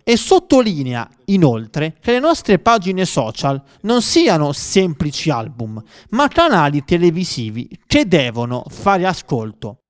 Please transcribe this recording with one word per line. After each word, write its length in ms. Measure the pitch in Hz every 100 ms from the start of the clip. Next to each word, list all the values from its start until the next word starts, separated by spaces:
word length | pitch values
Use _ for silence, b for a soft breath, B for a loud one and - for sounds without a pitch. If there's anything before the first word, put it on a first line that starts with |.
e 120 | - 233
sottolinea 920 | - 381 370 269 220 156 127 120 - _ -
inoltre 680 | 196 151 113 110 151 156 -
che 120 | -
le 80 | 247
nostre 380 | 302 320 - 185
pagine 460 | 226 233 180 185
social 560 | 185 - 110 - 139 135 b b
non 200 | 202 240
siano 500 | - 330 320 165 147
semplici 760 | 143 - 196 185 143 151 - 160
album, 520 | 123 110 117 110 110 b b b
ma 180 | 226 285
canali 560 | 330 339 196 147 147
televisivi 840 | - 175 175 165 185 - 110 110 - - _
che 200 | 294 226
devono 580 | 165 123 113 120 123 -
fare 380 | - 202 196 185
ascolto. 720 | 175 - 131 110 - 110 104 _